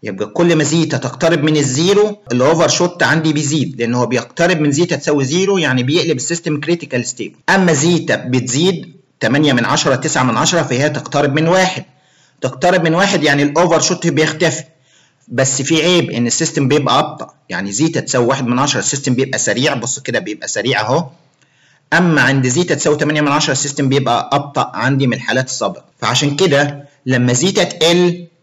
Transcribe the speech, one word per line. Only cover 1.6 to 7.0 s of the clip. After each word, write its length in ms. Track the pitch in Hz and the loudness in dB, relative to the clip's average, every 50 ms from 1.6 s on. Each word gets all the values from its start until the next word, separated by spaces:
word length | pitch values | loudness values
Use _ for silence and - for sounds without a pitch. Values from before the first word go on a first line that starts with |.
| 139 131 127 135 165 185 202 196 208 214 208 - _ - 123 | 0 0 -2 0 0 2 2 2 2 2 0 -6 _ -4 -2
الاوفر 360 | 123 123 139 165 165 170 147 | 2 2 2 4 4 2 0
شوت 340 | - - 175 175 - - - | 2 0 0 -2 0 -2 0
عندي 300 | 120 143 160 156 156 151 | 0 0 2 2 0 0
بيزيد، 420 | 147 151 135 147 160 131 - - - | 0 -2 -2 0 -2 -2 -2 -4 -4
لان 160 | 117 113 120 | -4 -2 0
هو 120 | 123 123 | 0 0
بيقترب 540 | 113 123 123 117 - - - 170 175 185 160 | 0 0 -2 -4 -6 -4 0 0 0 2 2
من 120 | 151 147 135 | 0 0 2
زيتا 240 | 143 175 170 165 | 2 0 0 0
تساوي 280 | 139 - - 151 143 135 | -4 -2 0 0 0 0
زيرو، 340 | 127 147 175 190 196 202 190 | 0 0 0 0 2 2 0
يعني 240 | 165 143 127 127 123 | 0 0 0 0 0
بيقلب 340 | 127 147 180 175 165 151 | 0 0 0 0 0 -2
السيستم 440 | 131 123 - 165 165 - 170 156 143 | -2 -2 -6 -6 -6 -4 -4 -4 -4
critical 440 | 143 131 175 170 - 139 - 123 | -2 -2 -4 -4 -4 -6 -6 -6